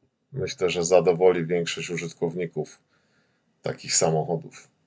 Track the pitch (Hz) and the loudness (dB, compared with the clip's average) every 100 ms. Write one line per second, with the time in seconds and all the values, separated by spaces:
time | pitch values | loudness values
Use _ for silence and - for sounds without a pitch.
0 | _ _ _ - - - 90 90 82 90 | _ _ _ -8 -8 -2 -2 0 4 4
1 | 85 85 92 87 80 87 82 - 80 85 | 6 4 4 4 0 -2 -4 -6 -8 -6
2 | 82 - 85 87 85 - 76 - _ _ | -8 -6 -6 -4 -6 -6 -10 -12 _ _
3 | _ _ _ _ _ _ - - 78 - | _ _ _ _ _ _ -10 -8 -2 0
4 | 85 78 - 82 - - - _ | 2 2 -2 -4 -8 -20 -20 _